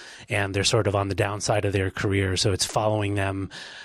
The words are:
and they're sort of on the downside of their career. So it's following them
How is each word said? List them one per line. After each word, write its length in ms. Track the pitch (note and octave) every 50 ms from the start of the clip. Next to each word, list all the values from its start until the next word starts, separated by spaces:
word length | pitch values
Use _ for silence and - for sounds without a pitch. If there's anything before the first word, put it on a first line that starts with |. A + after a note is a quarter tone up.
| - - - - - -
and 240 | - G#2 G2+ G2
they're 120 | F#2+ G2+ F#2+
sort 220 | - - A2+ G2+
of 80 | G2+ G2
on 140 | G2 G2 G2
the 60 | G2
downside 500 | F2 G#2 G2+ G#2 G#2 - - A2+ G#2 G2
of 80 | G2+
their 180 | F#2+ G2+ F#2+ F#2+
career. 460 | - - - G#2 G2 G2 G2 F#2+ F#2+
So 160 | F2+ - A2
it's 140 | F#2 - -
following 480 | - - A#2+ G#2+ G#2+ G#2+ G#2+ G2+ G2+ G2+
them 340 | G2+ G2 G2 G2 F#2+ G2 F2+ - - - - - -